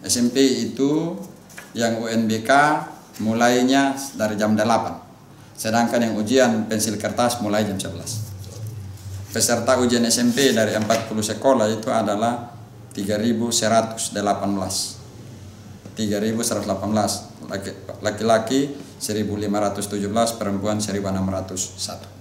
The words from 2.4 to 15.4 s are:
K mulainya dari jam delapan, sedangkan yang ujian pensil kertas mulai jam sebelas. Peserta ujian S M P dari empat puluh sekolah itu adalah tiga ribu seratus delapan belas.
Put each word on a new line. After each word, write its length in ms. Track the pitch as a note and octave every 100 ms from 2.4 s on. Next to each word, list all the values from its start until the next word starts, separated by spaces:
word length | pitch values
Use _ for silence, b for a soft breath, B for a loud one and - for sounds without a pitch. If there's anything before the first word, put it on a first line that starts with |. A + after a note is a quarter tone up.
K 80 | A2+ C3+ D3 D#3 - - - -
mulainya 720 | A2 A2+ A#2+ B2+ B2+ C3+ C#3 B2+ -
dari 200 | - G#2+
jam 200 | G#2 G#2+ G#2+
delapan, 380 | A2 A2 - - - - - B B
sedangkan 480 | - A2 A2+ A#2 A#2+
yang 120 | A#2 G#2
ujian 320 | G#2+ B2+ B2 A2+ G#2+
pensil 320 | A2 A2 G2+
kertas 400 | G#2+ G2+ B2 -
mulai 200 | - G#2 G#2
jam 120 | F#2+
sebelas. 540 | F#2+ F#2+ - - - - - - - - - - - - -
Peserta 480 | A2+ - A#2 A2+ B2+
ujian 240 | B2 A#2 A#2
S 80 | A2+
M 160 | A#2+
P 160 | A#2+ C#3
dari 240 | A2+ A2
empat 320 | G#2 G#2+ A2+ -
puluh 160 | A2
sekolah 480 | G#2+ G#2+ C3+ B2+ G#2+
itu 160 | A2 A#2
adalah 600 | A#2 G#2 G2+ A2+ A#2+ - - - - -
tiga 240 | - G2
ribu 400 | G#2+ A2+ A2 A#2+
seratus 560 | A#2 A2 A2+ A2 - -
delapan 480 | G#2 G2+ G2 G2 G2+
belas. 400 | F#2+ - - - - - - -